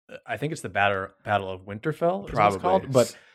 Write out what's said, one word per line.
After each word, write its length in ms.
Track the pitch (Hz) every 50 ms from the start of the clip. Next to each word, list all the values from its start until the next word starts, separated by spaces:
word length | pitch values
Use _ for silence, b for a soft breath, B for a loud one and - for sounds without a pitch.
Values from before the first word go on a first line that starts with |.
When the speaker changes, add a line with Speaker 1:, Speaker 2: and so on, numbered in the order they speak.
| _ - - - -
Speaker 1:
I 120 | - 117 104
think 140 | 143 151 160
it's 80 | -
the 80 | - 101
Battle, 400 | 92 101 101 101 101 95 95 - - _ -
Battle 280 | 113 104 101 98 95
of 100 | 95 92 95
Winterfell 240 | 101 101 107 - 156
is 100 | 151 -
what 240 | 170 170 185 196 202
it's 60 | -
Speaker 2:
Probably. 280 | - 117 104 104 98 -
Speaker 1:
called, 320 | - 180 190 190 185 139
but 240 | 127 127 117 - b b b b